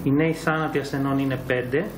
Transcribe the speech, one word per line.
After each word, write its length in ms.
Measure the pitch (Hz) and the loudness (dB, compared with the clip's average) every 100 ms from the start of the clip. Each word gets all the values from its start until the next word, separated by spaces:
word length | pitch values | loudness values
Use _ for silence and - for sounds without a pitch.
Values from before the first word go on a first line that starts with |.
Οι 80 | 143 | 4
νέοι 220 | 139 160 | 4 2
θάνατοι 460 | 160 - 156 156 143 | 0 0 0 0 -2
ασθενών 400 | 135 143 139 135 | -2 -2 0 2
είναι 200 | 135 127 - | 0 -2 0
πέντε 420 | 127 123 139 214 | -2 0 0 -2